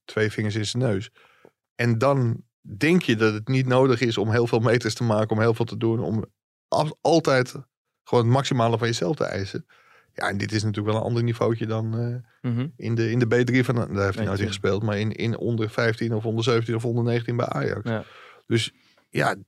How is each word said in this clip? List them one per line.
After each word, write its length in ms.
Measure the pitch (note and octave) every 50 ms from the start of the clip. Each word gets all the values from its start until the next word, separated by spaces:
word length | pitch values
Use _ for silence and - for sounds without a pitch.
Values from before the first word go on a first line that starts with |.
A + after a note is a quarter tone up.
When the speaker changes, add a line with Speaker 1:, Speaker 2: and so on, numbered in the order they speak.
| _
Speaker 1:
twee 260 | - - G#2+ G#2+ G#2+
vingers 240 | - - G#2+ G#2+ G2+
in 100 | A2+ G#2
zijn 180 | G2 - A#2+ B2+
neus. 260 | A#2+ G2+ F#2+ G#2+ - - _ _ _ _ _ - - _ _ _ _ _
En 220 | - A#2+ A#2+ A#2
dan 440 | A2+ B2+ C#3 C#3+ C#3 B2 A#2 A2+ - - _ _ _ _ - A2
denk 240 | G2 C#3+ D#3 F3 F#3 -
je 120 | - A#2
dat 180 | G#2+ A2+ A2 G#2+
het 140 | G#2+ G#2+
niet 180 | - C3+ C3 C3
nodig 320 | B2+ B2 B2+ C3+ C3+ B2+ A#2+
is 160 | C3+ A#2 A2+
om 140 | G#2 G2+ A2+
heel 160 | A2 B2 A#2+
veel 120 | A#2 - A#2
meters 340 | A2+ A#2 A2+ B2 - A2+ G#2+
te 100 | - B2
maken, 260 | A#2 A2 G#2+ A2 G#2+ A2+
om 40 | G#2+
heel 120 | A2 A#2 A2+
veel 120 | - A#2
te 120 | A2 G2
doen, 220 | A2 A2+ A2+ A2+ A2
om 260 | F#2+ D2+ G#2+ A2 - - _ _ _ _ _ _ _
af-, 260 | _ - - D#3 D3+ - -
altijd 540 | - D3 E3 E3 D#3 D#3 C#3 B2+ B2+ - - D3 C3+ - _ _ _ _ _ _ _
gewoon 200 | - - B2 A#2
het 100 | A#2 B2
maximale 440 | C3+ C3+ - C#3 B2 A2+ A#2 A#2
van 100 | A2 A#2+
jezelf 280 | A2+ A#2 - E3+ E3+ D#3
te 80 | - -
eisen. 400 | - - G2 G2 - - - - _ _ _ _ _ _ _ _ _ _
Ja, 140 | - - -
en 80 | G2
dit 140 | G2+ G#2 G#2
is 120 | G#2+ A2 G2+
natuurlijk 300 | A2 G#2 G#2+ G#2 G#2+ G#2+
wel 80 | A2 -
een 40 | G#2+
ander 140 | A#2+ A#2 A#2+
niveautje 420 | A#2+ A#2 A#2 A#2 A2 A2+ A2+ A2
dan, 320 | G#2+ A2 A2 A2 A2+ A2+ A2+
eh, 520 | A#2 A#2+ A#2+ B2 A#2 _ _ _ - B2
Speaker 2:
Mhm. 160 | A#2 A#2 B2+ D#3+ -
Speaker 1:
in 200 | - - A2 A#2
de, 160 | A2+ A2+ A2+
in 80 | A#2 B2
de 80 | B2
B 180 | A2 A#2 B2 B2
drie 200 | A#2+ A#2+ C3 B2
van, 100 | - B2
daar 100 | A#2+ G2+
heeft 100 | - F2+
hij 80 | G2+ G2
Speaker 2:
Nee, 20 |
Speaker 1:
nooit 120 | G2 F#2+
in 60 | G#2+ A2
Speaker 2:
tuurlijk. 220 | F#2 G2 G2 G#2
Speaker 1:
gespeeld, 360 | G#2+ G2+ G2 - G#2 G2 G2+ A2+
maar 140 | A2 G#2 G2+
in, 120 | G#2+ G#2+
in 260 | - - - A#2 A2+
onder 320 | - F2 A2+ A#2+ A2 A2 G#2+
vijftien 440 | - - A#2+ A2+ A2 - A#2+ A2+ A2
of 120 | G#2+ A2
onder 180 | A#2 A2 A2+ A2+
zeventien 320 | B2 A#2+ A#2 A2+ A#2 A#2
of 100 | A2+ A2+
onder 180 | B2 A#2 A#2+ A#2
negentien 320 | A#2+ A#2 A#2+ A2+ A#2 A#2+
bij 100 | A#2 -
Ajax. 320 | - - C3+ C#3 - - - A2+ A#2+
Speaker 2:
Ja. 140 | A2+ G#2+ - - - - - - - - _
Speaker 1:
Dus 240 | - A2 A2+ A2+ - - _ _ _ _ _ _ _
ja, 260 | - C3+ C#3+ C3 G2 G2 F#2+